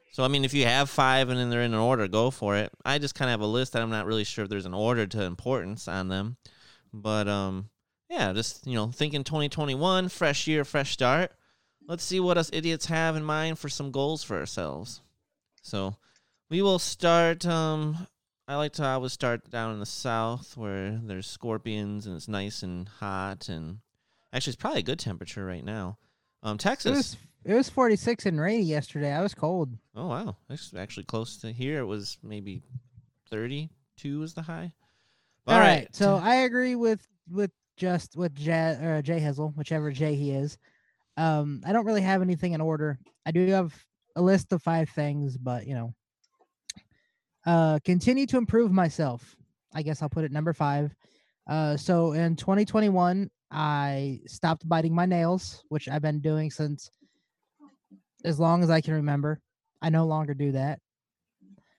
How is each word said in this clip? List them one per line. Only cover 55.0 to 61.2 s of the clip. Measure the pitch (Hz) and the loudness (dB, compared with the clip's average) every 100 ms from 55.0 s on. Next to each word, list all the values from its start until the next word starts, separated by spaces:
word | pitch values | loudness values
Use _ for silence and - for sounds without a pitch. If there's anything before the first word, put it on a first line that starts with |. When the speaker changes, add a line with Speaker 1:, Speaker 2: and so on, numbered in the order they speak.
Speaker 2:
nails, | 180 175 165 185 - - _ | 4 4 2 0 -4 -14 _
which | 151 - | -6 -4
I've | 147 | -2
been | 151 147 | 0 0
doing | 151 156 156 | 0 0 -2
since | - 151 143 - _ _ _ _ _ _ _ 294 _ _ 196 _ _ | -2 -4 -4 -10 _ _ _ _ _ _ _ -20 _ _ -20 _ _
as | 165 151 | -2 2
long | 165 170 | 4 6
as | 170 | 6
I | 160 | 4
can | 160 | 4
remember. | 156 147 143 147 156 _ _ _ _ | 0 2 0 0 -4 _ _ _ _
I | 165 | 2
no | 160 160 | 4 4
longer | 156 147 | 0 -2
do | 139 143 | -2 -2
that. | 135 139 151 _ _ _ _ | 0 -2 -4 _ _ _ _